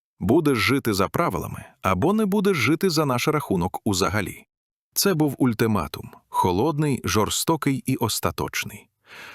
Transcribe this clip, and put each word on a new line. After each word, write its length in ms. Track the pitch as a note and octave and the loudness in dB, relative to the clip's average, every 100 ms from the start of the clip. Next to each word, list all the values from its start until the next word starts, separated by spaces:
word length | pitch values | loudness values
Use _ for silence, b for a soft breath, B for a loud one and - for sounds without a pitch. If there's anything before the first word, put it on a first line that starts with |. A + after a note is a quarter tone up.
| _ - | _ -6
Будеш 380 | F#2 D3+ D3 B2 | 2 4 4 2
жити 360 | G2 C3+ A#2+ | 2 0 0
за 140 | F#2+ F2+ | 0 0
правилами, 560 | - E3+ E2+ - - - _ | 0 0 -2 -6 -10 -16 _
або 300 | F#2+ F#2 C#3+ | 0 2 2
не 140 | G#3+ G#3 | 2 2
будеш 300 | G#3 G3 F3 | 2 2 2
жити 340 | A2 E3 G3 | 2 2 0
за 160 | D3+ D3 | 0 0
наш 220 | B2 - | 0 0
рахунок 520 | D3+ - F#2+ F2+ - | -2 0 0 -2 -4
узагалі". 640 | - F#2+ F#2+ G#2+ F#2+ - - _ _ _ _ | -2 0 0 0 -4 -8 -20 _ _ _ _
Це 200 | - G3+ | -2 0
був 200 | E3 D3+ B2+ | 2 0 2
ультиматум, 720 | C3 A2 A#2 G2+ D#2 - - - _ | 0 2 0 0 -2 -8 -14 -18 _
холодний, 720 | - F#2 F2+ D3 D3 D3+ B2 | -2 2 2 0 0 -2 -2
жорстокий 800 | - G2 G2 - - C#3+ C#3+ C3 - | 0 0 0 0 -2 0 0 -2 -2
і 100 | C3 | -2
остаточний. 920 | A2+ - F#2+ - D2 - - - - _ B B B | -2 -2 -4 -4 -6 -6 -10 -12 -20 _ B B B